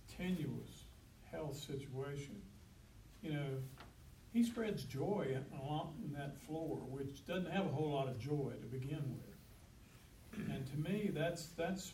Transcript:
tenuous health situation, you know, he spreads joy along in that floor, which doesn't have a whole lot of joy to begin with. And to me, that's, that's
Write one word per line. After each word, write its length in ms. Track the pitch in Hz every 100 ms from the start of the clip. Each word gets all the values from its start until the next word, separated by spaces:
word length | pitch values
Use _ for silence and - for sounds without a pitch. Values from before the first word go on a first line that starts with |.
| - -
tenuous 680 | 185 180 135 117 - - - - - - -
health 260 | 165 151 131
situation, 840 | - 131 - 127 139 143 139 202 - - - - - - - -
you 120 | 160
know, 140 | 147 139 135 131 - - - - - -
he 100 | 233
spreads 400 | 233 - 220 196
joy 520 | - - 185 196 135 131 - -
along 340 | 135 151 - - 147
in 80 |
that 240 | 143 143 - -
floor, 300 | 156 156 123 127
which 360 | 135 139 139 -
doesn't 260 | 180 165
have 140 | 190 170
a 40 |
whole 220 | 135 156
lot 160 | 143 131
of 100 | 110
joy 340 | 131 147 127 113
to 60 | -
begin 360 | 131 131 156 - -
with. 1300 | - - - - - - - - - - - 214 -
And 160 | 135 131
to 100 | 139
me, 320 | 165 208 202
that's, 340 | 147 165 170 - -
that's 340 | 170 190 -